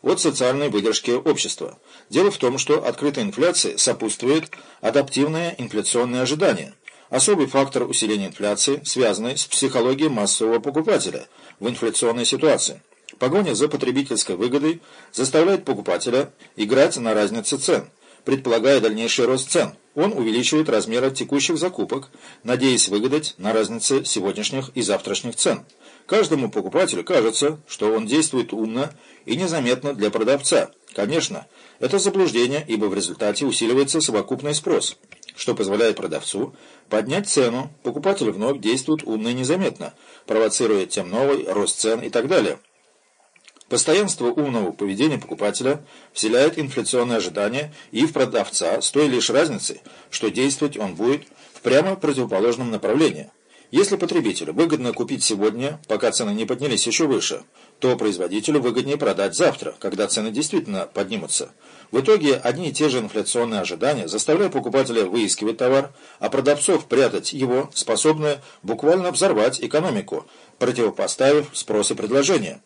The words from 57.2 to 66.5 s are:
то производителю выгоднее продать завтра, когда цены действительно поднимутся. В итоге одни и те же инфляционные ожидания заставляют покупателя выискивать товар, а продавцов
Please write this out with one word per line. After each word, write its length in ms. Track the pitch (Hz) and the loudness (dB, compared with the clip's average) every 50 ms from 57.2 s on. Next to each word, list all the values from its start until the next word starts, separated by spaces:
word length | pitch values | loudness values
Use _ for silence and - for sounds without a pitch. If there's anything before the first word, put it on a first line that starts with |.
| - - - - - _ _ - - _ _ _ | 0 -2 -6 -8 -12 _ _ -20 -20 _ _ _
то 180 | - 127 123 | 0 0 2
производителю 640 | - 110 107 95 87 90 87 95 107 104 - 151 147 | 2 0 0 0 0 -4 -4 -4 -2 -2 2 0 2
выгоднее 360 | 120 123 110 123 131 139 143 | 2 2 0 0 -2 -2 -2
продать 360 | 143 147 107 95 85 98 95 85 | 0 0 0 0 0 -2 -2 0
завтра, 400 | - 175 151 - - - 78 - - | 2 2 2 2 0 -10 -12 -10 -6
когда 280 | - 98 98 98 107 | -6 -6 -2 -2 -2
цены 220 | 95 - 113 107 113 | -2 0 -2 -4 -4
действительно 580 | 107 123 156 - - 180 - 110 101 95 85 - _ | -4 -4 -4 -2 -2 -2 -2 -2 -6 -6 -6 -6 _
поднимутся. 560 | - 101 92 113 101 80 76 - - - - - _ _ - - - - _ | -6 -4 -4 -4 -8 -6 -4 -4 -4 -6 -6 -12 _ _ -20 -20 -20 -18 _
В 100 | - 123 | -2 0
итоге 360 | 139 220 214 202 156 143 131 | 4 4 4 6 6 2 2
одни 340 | 120 - 120 127 151 185 151 | 2 2 -2 -2 -2 -4 -6
и 40 | 135 | -2
те 160 | - 151 147 | 0 0 2
же 100 | 127 127 | 2 0
инфляционные 600 | 110 101 - 110 101 - - 120 120 117 110 104 | -4 -2 -4 -4 -4 -2 0 0 0 0 -2 -4
ожидания 460 | - 98 90 82 110 139 151 123 95 | -4 -4 -4 -2 0 0 0 -2 -4
заставляют 460 | 80 92 107 - - 151 185 202 180 - | -4 -4 -4 0 2 2 2 2 0 0
покупателя 520 | 135 107 123 104 135 131 120 117 113 101 | -2 -4 0 2 2 2 2 2 0 0
выискивать 520 | 92 95 120 110 98 - - 104 110 113 | 2 0 0 0 0 -2 -2 -2 -4 -2
товар, 340 | - 127 127 135 139 139 143 - - - - - - | 0 2 4 4 2 2 0 -12 -20 -20 -20 -10 -6
а 100 | - 110 | -4 -2
продавцов 560 | - 139 135 143 | -2 0 2 2